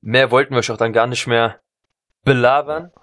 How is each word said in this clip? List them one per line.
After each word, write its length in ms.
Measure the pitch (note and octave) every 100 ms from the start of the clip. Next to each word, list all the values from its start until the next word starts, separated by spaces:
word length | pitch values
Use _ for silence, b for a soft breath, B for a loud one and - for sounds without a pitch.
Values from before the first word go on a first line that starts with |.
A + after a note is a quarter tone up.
mehr 300 | G#2+ B2+ B2+
wollten 220 | B2+ C#3+
wir 60 | B2+
euch 120 | A#2
auch 60 | A2
dann 140 | A2+
gar 140 | A2+ B2
nicht 200 | A#2+ B2
mehr 320 | A#2 A2+ - _ _ _ _ _ _
belabern. 680 | C#3 B2+ B2 C#3+ C#3+ D#3 F3 _